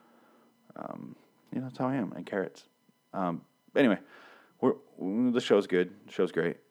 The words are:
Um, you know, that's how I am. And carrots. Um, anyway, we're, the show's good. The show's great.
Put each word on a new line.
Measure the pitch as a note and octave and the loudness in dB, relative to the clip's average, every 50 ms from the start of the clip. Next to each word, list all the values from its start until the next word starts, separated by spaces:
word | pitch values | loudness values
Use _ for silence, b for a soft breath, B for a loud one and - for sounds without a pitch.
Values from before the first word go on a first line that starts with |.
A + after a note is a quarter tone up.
| b b b b b b b b b b b _ _ - - | b b b b b b b b b b b _ _ -20 -16
Um, | - - - - G1+ - A#1+ - b b b b b b _ - | -14 -12 -12 -12 -12 -14 -16 -16 b b b b b b _ -8
you | B2 | -8
know, | C3 | -6
that's | D3+ C3+ - | -6 -6 -4
how | C3+ B2+ | -2 -2
I | C3+ | 0
am. | C#3 G#2+ - - | -2 -4 -4 -6
And | - E2+ | -10 -10
carrots. | - - G2+ F#2 - - - - _ _ _ _ _ _ _ _ _ - | -6 -4 -4 -4 -4 -6 -14 -20 _ _ _ _ _ _ _ _ _ -6
Um, | F#2+ F#2+ F2 E2+ D#2 - _ _ _ _ _ - | -4 -2 -2 -2 -4 -8 _ _ _ _ _ 2
anyway, | C#3 C#3+ A#2+ G2 F2+ B B B B B B B B B B B _ | 4 4 4 4 2 B B B B B B B B B B B _
we're, | - C3 - - - _ _ - D#2+ F#2 G2 A2+ B2 B3 - | 0 0 0 0 -4 _ _ -8 -6 -2 0 0 2 2 2
the | A#2+ | 0
show's | - - A#2 G2+ G2 | 2 4 4 4 4
good. | - F2+ F2+ F2+ F2 - - - | 4 2 2 2 0 -4 -12 -20
The | - - | -8 -2
show's | - F#2+ E2+ - | 0 0 0 0
great. | E2+ D#2+ E2+ - - _ _ | 0 -2 -2 -2 -6 _ _